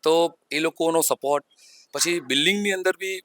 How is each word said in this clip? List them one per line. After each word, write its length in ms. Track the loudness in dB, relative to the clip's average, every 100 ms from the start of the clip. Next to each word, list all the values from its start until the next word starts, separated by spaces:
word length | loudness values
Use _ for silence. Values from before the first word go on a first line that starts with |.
તો 360 | 4 2 2 -2 _
એ 80 | -4
લોકોનો 420 | -4 -2 0 2
સપોર્ટ, 440 | 0 -2 0 -2 -4 _ -20 -20 _
પછી 260 | -4 -2 -2
બિલ્ડિંગની 520 | -2 0 2 0 0
અંદર 200 | 0 -2 -2
બી 220 | -6 -8